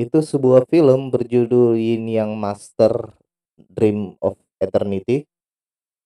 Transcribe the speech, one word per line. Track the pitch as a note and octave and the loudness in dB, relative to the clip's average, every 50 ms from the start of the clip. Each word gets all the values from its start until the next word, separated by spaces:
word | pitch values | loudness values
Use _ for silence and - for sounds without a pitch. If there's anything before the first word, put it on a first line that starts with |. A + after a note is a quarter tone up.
Itu | A#2 A#2+ - D#3 D#3 | -4 -2 0 0 0
sebuah | - - C#3 C3+ B2+ B2+ B2+ B2+ | 0 -2 0 2 4 4 4 4
film | - D#3 E3+ D#3 C3+ C3 C3 C3+ C3 B2+ | 4 2 4 4 4 2 2 0 -4 -4
berjudul | A#2 A#2 A#2 A#2+ B2 A#2+ A2+ B2 B2 B2 A#2 A#2 | -4 -4 -2 0 0 0 2 2 2 2 2 2
Yin | A2+ A2+ A2+ A#2 A2+ A2+ A2+ | 0 0 -2 -2 -4 -4 -4
Yang | A2+ A2 G#2+ G#2+ G#2+ G#2+ | -4 -4 -4 -4 -6 -6
Master, | G#2 G2+ G#2 - - - _ - A2 A2 A2+ - - G#2+ - _ _ _ _ _ _ _ _ _ | -8 -8 -8 -10 -14 -10 _ 2 2 2 2 -2 -6 -12 -18 _ _ _ _ _ _ _ _ _
Dream | _ _ F#2 - A2+ G#2+ G#2 G#2 G#2 F2+ - _ - | _ _ _ -2 0 0 0 -2 -6 -10 -10 _ -6
of | F#2+ G2 - _ _ _ | -6 -6 -8 _ _ _
Eternity. | _ F#2+ F#2+ - G2+ G#2 G2+ G2 F#2+ - - B2 D3 D3 _ _ _ _ _ _ _ _ _ _ _ _ _ _ _ _ | _ -6 -4 -2 -4 -4 -4 -4 -6 -4 -2 -4 -4 -4 _ _ _ _ _ _ _ _ _ _ _ _ _ _ _ _